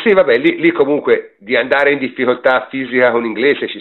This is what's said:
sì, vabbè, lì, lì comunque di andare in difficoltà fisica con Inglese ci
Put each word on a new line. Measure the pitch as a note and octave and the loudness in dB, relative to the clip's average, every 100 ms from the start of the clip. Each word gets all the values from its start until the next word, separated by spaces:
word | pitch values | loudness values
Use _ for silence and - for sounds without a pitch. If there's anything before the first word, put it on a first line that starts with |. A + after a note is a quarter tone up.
sì, | A3+ | 2
vabbè, | F#3+ D#3 A#2+ | 2 4 2
lì, | D#3 E3+ | 2 0
lì | E3 | 0
comunque | E3 C#3 D3 - A2 - _ | 0 0 0 0 0 -2 _
di | G2+ | -4
andare | A#2+ B2+ C#3 C#3 | -4 0 0 0
in | C#3+ | 0
difficoltà | B2+ - B2+ B2 C3+ B2+ - | -4 -4 -2 0 2 0 -2
fisica | C3+ B2+ B2 B2 | -10 -4 0 2
con | A#2 | 2
Inglese | A#2 G#2+ C#3 C3+ A#2 | -4 -2 0 0 -4
ci | G#2 | -10